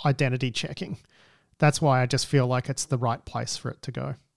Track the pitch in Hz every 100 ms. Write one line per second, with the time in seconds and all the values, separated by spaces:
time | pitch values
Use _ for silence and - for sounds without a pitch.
0 | 147 135 135 127 127 - - 151 196 -
1 | _ _ _ _ _ - 151 - 156 127
2 | 127 127 - 143 127 123 123 135 - 127
3 | 120 117 - 117 113 - 123 - - 127
4 | 135 139 _